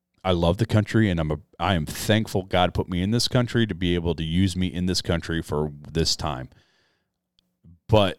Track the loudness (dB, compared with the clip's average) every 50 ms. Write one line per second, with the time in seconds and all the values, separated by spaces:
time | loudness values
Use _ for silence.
0 | _ _ _ _ 0 0 2 2 4 2 2 2 0 0 2 0 0 2 2 2
1 | 4 4 2 0 0 -2 -4 -6 -8 _ _ -4 0 0 0 0 0 -4 -6 -6
2 | 0 2 2 2 2 0 -4 -4 -4 0 2 2 2 2 2 -2 -4 -2 -2 -2
3 | 0 0 0 0 0 0 0 0 0 0 0 0 0 0 -2 -2 0 0 0 0
4 | 0 -2 -2 -2 -2 -2 2 2 2 2 2 0 -2 -2 -2 -2 -2 -2 -2 -2
5 | -2 -2 -2 -2 -2 -4 -4 -4 -4 -4 -2 -2 -2 -4 -6 -10 -14 -6 -2 0
6 | 0 0 0 -4 -4 -6 -6 -6 -10 -14 _ _ _ _ _ _ _ _ _ _
7 | _ _ _ _ _ _ _ _ _ _ _ _ _ -20 -20 _ _ 2 4 4
8 | 4 4 0